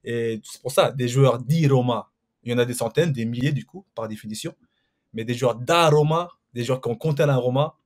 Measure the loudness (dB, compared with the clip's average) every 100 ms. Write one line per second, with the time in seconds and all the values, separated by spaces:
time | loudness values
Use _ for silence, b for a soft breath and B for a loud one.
0 | -6 -4 -4 -6 -10 -12 -4 0 0 0
1 | -2 4 4 2 0 2 4 4 2 -2
2 | -6 _ _ _ -4 0 0 -2 -2 0
3 | 0 -2 -4 -2 -2 -2 -6 -20 _ -10
4 | -8 -10 -10 -10 -10 -14 _ _ _ _
5 | _ -10 -6 0 0 -2 0 4 6 4
6 | 4 0 -4 _ _ -6 -2 -2 -2 -4
7 | -2 0 2 2 2 0 -2 _